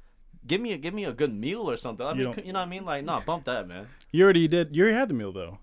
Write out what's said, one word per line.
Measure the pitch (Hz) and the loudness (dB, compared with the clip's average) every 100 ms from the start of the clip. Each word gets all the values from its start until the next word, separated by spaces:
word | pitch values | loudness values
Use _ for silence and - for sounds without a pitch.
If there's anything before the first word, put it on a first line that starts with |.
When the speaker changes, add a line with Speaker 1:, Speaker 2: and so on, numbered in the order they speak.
| - _ - - 131 | -20 _ -20 -14 -2
Speaker 1:
give | 185 | -2
me | 240 | -2
a, | 165 | -6
give | 156 | -6
me | 208 | -6
a | 180 | -6
good | 113 147 | 0 -2
meal | 104 127 214 185 | 0 -4 -4 -4
or | - | -4
something. | 123 107 | -6 -6
I | 135 | -4
Speaker 2:
You | 131 | -2
Speaker 1:
mean, | 127 | -4
Speaker 2:
don't | |
Speaker 1:
c-, | 120 | -4
you | 185 | -6
know | 190 | -4
what | 175 | -4
I | |
mean? | 185 | -6
Like, | 196 143 | -6 -6
nah, | 151 135 | -4 -4
bump | - 165 | -2 -4
that, | - 123 90 | -4 -6 -6
man. | 90 107 - - | -12 -16 -20 -2
Speaker 2:
You | 156 | 6
already | 190 170 160 | 8 8 6
did. | 175 156 147 | 2 2 4
You | |
already | 214 220 | 4 4
had | 262 | 0
the | |
meal, | 131 101 | -2 -4
though. | 92 85 95 | -6 -10 -12